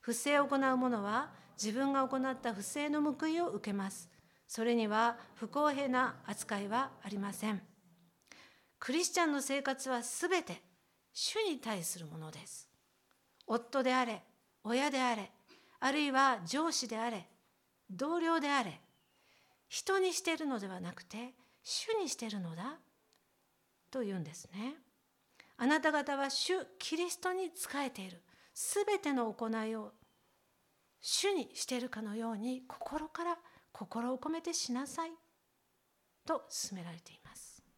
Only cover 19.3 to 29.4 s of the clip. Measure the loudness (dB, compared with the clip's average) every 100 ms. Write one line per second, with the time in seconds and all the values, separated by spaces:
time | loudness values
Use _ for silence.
19.3 | _ _ _ _ -8 0 4 4 2 0
20.3 | 0 0 -2 -4 -6 -8 -10 -12 -10 -10
21.3 | -14 _ _ -6 -4 0 0 0 -2 -4
22.3 | -2 -4 -6 -8 -8 _ _ _ _ _
23.3 | _ _ _ _ _ _ -2 0 -2 -4
24.3 | -8 -14 -8 -8 -8 _ _ _ _ _
25.3 | _ -20 0 4 6 6 4 2 0 0
26.3 | 0 2 0 0 -8 -4 -2 -2 -2 -2
27.3 | 0 -2 -4 -4 -2 -2 -4 -12 -12 _
28.3 | -20 -18 -6 -2 0 2 2 2 2 0
29.3 | 0